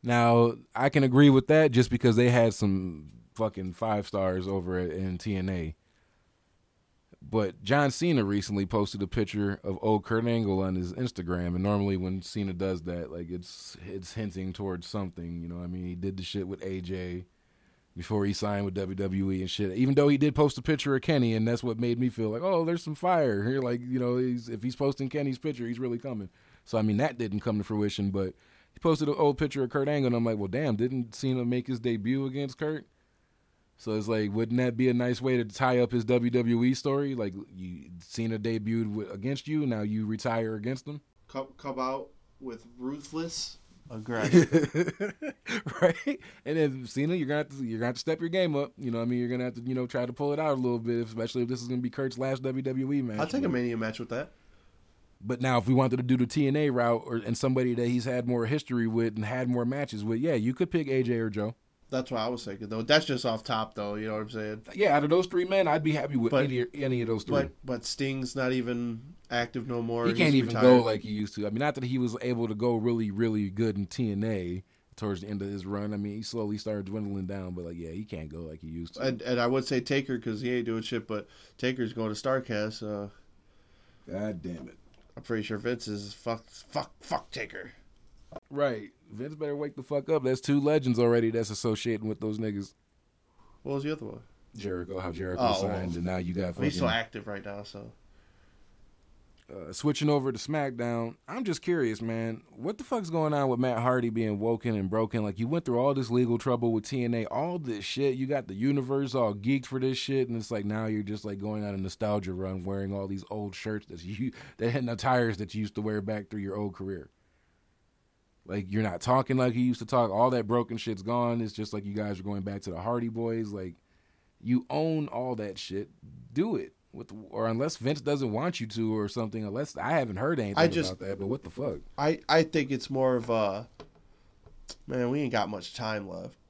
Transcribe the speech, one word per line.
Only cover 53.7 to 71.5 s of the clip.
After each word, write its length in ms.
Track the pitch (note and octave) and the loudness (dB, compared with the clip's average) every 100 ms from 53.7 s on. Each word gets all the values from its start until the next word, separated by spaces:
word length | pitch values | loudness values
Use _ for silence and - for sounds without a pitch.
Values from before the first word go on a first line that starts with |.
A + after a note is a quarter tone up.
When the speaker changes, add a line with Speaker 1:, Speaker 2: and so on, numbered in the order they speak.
| A2+ | 0
Speaker 2:
match 200 | A2 A2 | -2 -4
with 120 | A#2+ | -6
that. 220 | A#2+ D3 _ - - - _ _ _ _ _ | -6 -6 _ -20 -20 -20 _ _ _ _ _
Speaker 1:
But 180 | G2+ B2 | -6 -2
now, 160 | C3 B2 | 2 2
if 100 | G2 | 6
we 60 | |
wanted 240 | C3 C3 B2 | 4 6 2
to 60 | |
do 160 | B2+ B2+ | 2 4
the 80 | A#2+ | 4
T 200 | D#3 C#3 | 2 2
N 100 | D3 | 4
A 120 | D3 | 2
route, 340 | B2 A#2+ A#2 - | 4 4 2 0
or, 100 | A#2 | -4
and 200 | G#2 A#2 | -2 0
somebody 360 | C3+ B2+ B2+ | 2 4 2
that 120 | A#2+ A#2+ | 2 2
he's 160 | B2 | 0
had 240 | A#2 B2 A#2+ | 0 -2 0
more 160 | A#2+ | 0
history 420 | A2+ D3 - B2 A2+ | 2 -2 0 0 2
with 300 | A2+ A#2 G#2+ | 2 0 0
and 80 | |
had 240 | G#2+ B2+ B2 | -2 -2 0
more 160 | B2 | 0
matches 400 | A#2+ C#3 C#3+ G#2+ | 0 -2 -4 -4
with, 160 | G#2 A2+ | -2 0
yeah, 140 | D#3 | 2
you 180 | C3 A2+ | 2 2
could 180 | C3 F3+ | 0 0
pick 160 | E3+ C#3+ | 0 2
A 140 | C3 | 2
J 120 | B2 | 2
or 160 | A#2+ A2+ | 0 0
Joe. 240 | G#2 G#2+ - _ _ _ | 0 -4 -4 _ _ _
Speaker 2:
That's 180 | C3 B2+ | -4 -2
what 80 | A#2+ | -2
I 80 | A2 | -2
was 160 | A#2+ | -2
thinking, 240 | - G2+ G#2 | -6 -8 -6
though. 140 | A2 | -4
That's 220 | A2 D3+ | 4 4
just 220 | D#3 B2+ B2 | 4 -2 0
off 160 | A2 | -2
top, 320 | - A2+ G#2+ | -2 -2 -2
though. 220 | - G2+ G#2 | -4 -4 -4
You 100 | A2 | -4
know 60 | |
what 60 | G#2+ | -4
I'm 80 | G#2+ | -6
saying? 320 | A2+ G#2+ G#2+ - | -6 -6 -8 -10
Speaker 1:
Yeah, 220 | F3+ G3+ D3 | 2 6 6
out 60 | |
of 80 | D3 | 6
those 160 | E3+ F3+ | 4 4
three 180 | F#3 | 0
men, 220 | F3+ G3 E3+ | 2 2 4
I'd 160 | D#3 | 4
be 80 | D#3 | 2
happy 260 | D3+ C#3 C3+ | 0 0 2
with 140 | A#2 | 4
Speaker 2:
But 140 | C#3 | 4
Speaker 1:
any, 200 | C#3 B2+ B2 | 2 0 -2
any 280 | D3 C3+ B2 | -2 -2 0
of 80 | A2+ | 0
those 160 | A2 | -2
three. 100 | D3+ | 0
Speaker 2:
But, 160 | C#3+ C#3 - | 0 0 -6
but 200 | C3 B2 | -8 -6
Sting's 520 | - - C3+ C3+ B2+ C3+ | -6 -4 -2 -2 -4 -2
not 160 | B2+ | 0
even 500 | B2+ A#2+ A#2+ A#2+ A2+ C#3 - - | 0 0 -2 -4 -6 -12 -20 -4
active 380 | A#2+ A#2 B2+ A2+ | -2 -2 -4 -4
no 160 | A#2+ | -4
more. 240 | A2+ A#2 A#2 | -2 2 2
Speaker 1:
He 60 | |
can't 200 | A#2 D#3+ | 4 6
Speaker 2:
He's 120 | C3+ | 6
Speaker 1:
even 60 | A2 | 4
Speaker 2:
retired. 120 | A#2 | 6
Speaker 1:
go 200 | B2 B2 | 10 10
like 160 | A2+ G#2+ | 8 0
he 80 | - | -2
used 260 | G#2 G#2 | -4 -4
to. 140 | - | -2
I 20 | G#2 | -2